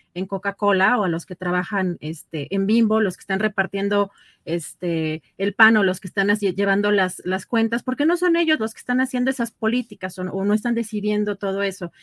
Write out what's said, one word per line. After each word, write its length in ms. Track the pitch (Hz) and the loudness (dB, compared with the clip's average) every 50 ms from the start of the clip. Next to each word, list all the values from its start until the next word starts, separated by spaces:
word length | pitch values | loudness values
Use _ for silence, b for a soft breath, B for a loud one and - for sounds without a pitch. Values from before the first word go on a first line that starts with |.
| b b - | b b -8
en 100 | 175 190 | -8 -6
Coca-Cola 720 | 190 196 185 - 202 196 - 208 202 196 185 190 214 247 240 | -4 -6 -4 -4 -4 -4 0 2 2 4 4 4 4 2 2
o 60 | 202 | 2
a 60 | 175 | 0
los 180 | 165 170 - - | 0 -2 -4 -8
que 80 | 185 | -10
trabajan, 600 | - 180 180 180 180 180 - 208 196 190 180 170 - | -6 -4 -2 0 -2 -2 -2 -2 -2 0 -2 -2 -4
este, 520 | - 151 165 - - _ - 156 139 139 - | -6 -8 -8 -8 -12 _ -8 -8 -6 -4 -2
en 100 | 196 196 | -2 0
Bimbo, 360 | 196 220 233 233 208 220 220 | 2 4 4 4 4 4 2
los 160 | 220 190 185 - | 2 0 -2 -6
que 40 | |
están 180 | - - 196 190 | -6 -4 -2 0
repartiendo, 720 | 208 214 208 - 190 - - 202 196 202 208 202 202 202 b b b b b b b | 0 0 0 0 -2 -2 -2 -2 -2 0 2 2 0 0 b b b b b b b
este, 760 | - 165 175 165 - - - - 175 170 160 160 156 156 156 _ _ _ - | -4 -4 -4 -4 -6 -12 -6 -4 -2 -2 0 0 -2 -4 -6 _ _ _ -4
el 160 | 196 208 - | -4 -2 4
pan 240 | - 220 220 226 214 | 6 6 6 6 6
o 60 | 202 | 4
los 160 | 185 185 - | 2 0 -2
que 80 | - 190 | -6 -8
están 240 | - 208 196 202 | -4 -2 0 0
así, 200 | 208 208 208 196 165 | 0 0 0 -2 0
llevando 340 | 160 202 196 196 202 202 208 | 0 2 2 2 2 2 2
las, 320 | 208 202 190 185 - - - | 2 2 2 0 -2 -6 -6
las 220 | 180 185 190 - | -4 -4 -4 -4
cuentas, 380 | - - 226 226 220 226 240 - | -2 0 0 0 2 0 -4 -4
porque 240 | - - - 285 320 | -4 -2 0 2 2
no 100 | 349 339 | 2 2
son 180 | 349 359 330 | 2 2 2
ellos 240 | 339 349 311 311 240 | 2 2 2 0 0
los 140 | 220 226 - | 0 -4 -6
que 60 | - | -8
están 200 | - - 247 254 | -6 -2 0 0
haciendo 300 | 262 262 - 247 247 262 | 0 0 0 -2 0 0
esas 220 | 254 - 233 233 | 0 -2 -4 -6
políticas 680 | _ - - 220 226 247 247 - 202 - - 185 - - | _ -2 -2 0 0 0 -4 -6 -10 -10 -10 -10 -6 -6
o, 60 | 185 | -6
o 200 | 180 - 196 190 | -4 -4 -2 0
no 120 | 202 208 | 2 0
están 180 | 214 214 240 240 | 2 0 0 -2
decidiendo 640 | 226 226 - - 208 196 208 214 208 208 208 202 | -2 -2 -4 -4 -4 -2 0 0 0 0 -2 -4
todo 260 | - - 196 190 196 | -4 -4 -4 -2 -2
eso. 300 | 202 196 190 - 190 - b b | -2 -4 -4 -6 -10 -10 b b